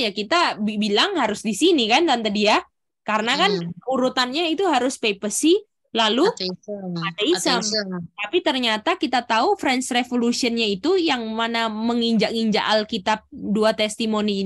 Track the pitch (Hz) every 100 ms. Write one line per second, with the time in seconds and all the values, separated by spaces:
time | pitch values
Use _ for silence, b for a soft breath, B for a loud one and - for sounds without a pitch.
0 | 233 202 208 339 311 190 214 214 214 202
1 | 320 392 220 208 220 202 320 339 220 247
2 | 339 247 220 202 208 269 - _ _ _
3 | - 214 220 277 370 185 170 170 - 262
4 | 254 254 247 269 349 311 381 277 247 -
5 | 226 202 214 - 302 381 - _ _ 226
6 | 220 226 359 466 185 180 - 202 190 175
7 | 160 165 220 349 330 247 220 220 202 180
8 | 170 - - 359 359 262 247 214 214 370
9 | 294 254 233 226 294 415 311 254 254 240
10 | 247 247 233 240 240 233 220 202 285 381
11 | 320 254 226 220 226 233 226 214 226 240
12 | 233 226 202 226 226 202 139 214 214 226
13 | 190 214 - 277 190 214 214 220 214 -
14 | 226 214 208 196